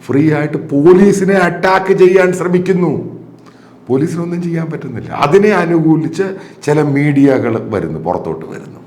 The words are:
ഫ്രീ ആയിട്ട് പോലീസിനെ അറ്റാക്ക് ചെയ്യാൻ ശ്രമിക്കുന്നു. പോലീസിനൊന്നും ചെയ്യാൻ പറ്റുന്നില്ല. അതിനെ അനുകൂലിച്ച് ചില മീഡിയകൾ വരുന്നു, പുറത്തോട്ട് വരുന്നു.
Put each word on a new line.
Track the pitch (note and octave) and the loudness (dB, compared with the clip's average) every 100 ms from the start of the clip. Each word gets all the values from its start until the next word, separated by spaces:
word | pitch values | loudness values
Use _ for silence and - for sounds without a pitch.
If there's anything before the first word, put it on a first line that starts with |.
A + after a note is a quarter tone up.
ഫ്രീ | - C#3+ D#3 D3+ | -2 0 0 0
ആയിട്ട് | D3+ - - | -2 -6 -4
പോലീസിനെ | C#3+ D#3 F#3 G3+ - F#3 G3 F3 | 2 4 6 6 4 2 2 0
അറ്റാക്ക് | E3+ F#3+ F#3+ F#3+ F#3 | 0 0 0 0 4
ചെയ്യാൻ | F#3 F#3+ F3+ F3+ | 4 4 2 0
ശ്രമിക്കുന്നു. | F3 F3+ F3+ F3+ E3+ A2 - - - - - - - - - | -2 -2 0 0 0 -2 -8 -14 -20 -20 -20 -20 -20 -20 -4
പോലീസിനൊന്നും | C3 E3 E3 E3+ E3+ F3 | -2 -2 -4 -6 -6 -6
ചെയ്യാൻ | E3 D#3+ | -6 -6
പറ്റുന്നില്ല. | D3 C3+ A#2+ A#2+ - | -10 -10 -12 -10 -4
അതിനെ | D3 F#3+ G3+ G3 | 2 4 4 2
അനുകൂലിച്ച് | E3+ E3+ D#3+ D#3+ D#3 E3+ G3 F#3+ - - - | 0 0 2 2 0 -4 -6 -6 -16 -10 -2
ചില | D3+ D3 C#3 | 0 0 0
മീഡിയകൾ | D3 C#3+ C#3 B2+ A#2 A2 - | 0 4 4 2 0 -4 -4
വരുന്നു, | G#2 D#2+ D#2+ E2 | -6 -6 -6 -6
പുറത്തോട്ട് | F2 D#2+ D#2 D#2+ | -6 -6 -10 -12
വരുന്നു. | - - - | -16 -18 -20